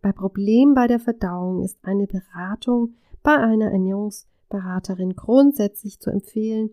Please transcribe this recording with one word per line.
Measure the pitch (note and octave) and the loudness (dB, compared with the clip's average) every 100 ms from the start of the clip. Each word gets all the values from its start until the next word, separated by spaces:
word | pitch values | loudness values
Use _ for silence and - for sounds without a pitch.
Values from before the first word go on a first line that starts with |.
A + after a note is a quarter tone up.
Bei | G3 | -2
Problemen | - F#3+ - G3+ A3 C#4 | -2 -6 -4 2 6 6
bei | C4 A#3+ | 6 4
der | A#3+ | 2
Verdauung | A#3 A#3 F#3 F3 F3+ F#3 | 0 -4 -4 -4 -4 -4
ist | F#3 - | -6 -8
eine | - G3 G3+ | -4 -4 -2
Beratung | F#3+ _ F3 F3+ G#3+ - A#3+ A#3 - _ - | -6 _ -14 -10 -8 -2 0 -2 -6 _ -4
bei | - D4 | 2 2
einer | A#3 A3 G#3+ | 2 2 0
Ernährungsberaterin | F#3+ F#3 G3 G#3 - _ _ _ G3+ F#3 F#3 - F#3 F#3 F#3 | 0 -2 -4 -6 -10 _ _ _ -10 -6 -8 -6 -6 -6 -6
grundsätzlich | - B3 C#4 C#4 G3+ - G3+ - | 2 4 4 4 -4 -4 -16 -10
zu | - | -6
empfehlen, | G3+ - G#3+ A3 A3 A3 | -6 -6 -6 -4 -4 -6